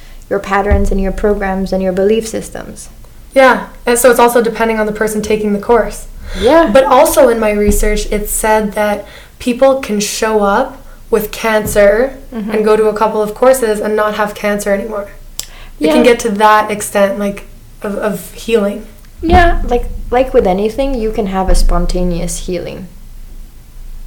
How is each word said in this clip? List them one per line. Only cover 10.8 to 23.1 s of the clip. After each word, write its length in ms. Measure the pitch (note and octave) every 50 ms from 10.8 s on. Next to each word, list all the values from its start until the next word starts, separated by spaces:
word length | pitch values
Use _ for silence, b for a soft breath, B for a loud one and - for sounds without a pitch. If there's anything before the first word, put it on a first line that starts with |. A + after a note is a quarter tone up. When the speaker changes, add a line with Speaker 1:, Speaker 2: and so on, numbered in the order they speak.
| b b b b b -
Speaker 2:
with 200 | A#3 G#3+ G3+ G#3
cancer 840 | - - - A3+ A3 G#3+ G#3 - - G#3 G3+ G3+ G#3 A3 B3+ C#4 C4+ - - - -
Speaker 1:
Mm-hmm. 180 | A3+ G3+ A3
Speaker 2:
and 140 | G#3+ G#3+ G3+
go 100 | G#3+ G#3+ G#3+
to 100 | G#3+ G#3+
a 60 | G#3
couple 280 | G#3+ A3 G#3 G#3+ G#3+
of 120 | G#3+ G#3 G#3
courses 440 | - B3 C4 C4 C4 A#3+ A3 G#3+ G#3
and 140 | G#3+ G#3+ G#3+
not 200 | G#3+ G#3+ G#3+ G#3
have 180 | G#3 G#3+ G3+ -
cancer 360 | - - G#3 G#3 G#3 - G#3 G3
anymore. 340 | G3+ - A3 G#3+ G3+ G3+ G3+ - - - - B B B B B B B B B -
It 80 | D4 D#4
can 100 | D4+ B3+
Speaker 1:
Yeah. 140 | A#3+ A#3+
Speaker 2:
get 80 | A#3 A#3
to 80 | - A#3
that 420 | G3+ G3+ A3 G#3+ G#3+ G#3+ G#3 G#3+
extent, 480 | G#3+ G#3 - - - G#3 G3+ G3 G3 G3+
like, 240 | G3+ G3+ G3+ - - - - - - - - -
of, 140 | - G#3 G3+ -
of 340 | - G#3 F#3 E3+ - - -
healing. 520 | - - - A3+ G#3 G3+ G3+ A3+ A3 - - - - - - - -
Speaker 1:
Yeah, 400 | - E4 F4 F#4 - - A#3+ - -
like, 200 | - B3 A#3+ B3 - - - - -
like 220 | A#3 A#3+ - A#3 -
with 120 | B3+ G3 F#3+
anything, 460 | F3+ G3 G#3 A3 G#3+ - C4+ C#4 C4+
you 160 | A#3+ A3 A3
can 160 | A3 - G#3+ F#3+
have 200 | F#3+ F#3+ F#3 F#3
a 60 | F3+
spontaneous 920 | F3+ - - F3+ F3 F3 F3 - F3+ F3+ F3+ F3 E3+ F3 E3+ E3+ - - -
healing. 400 | F#3 E3+ - D3 - - F#3 F3+ - - - -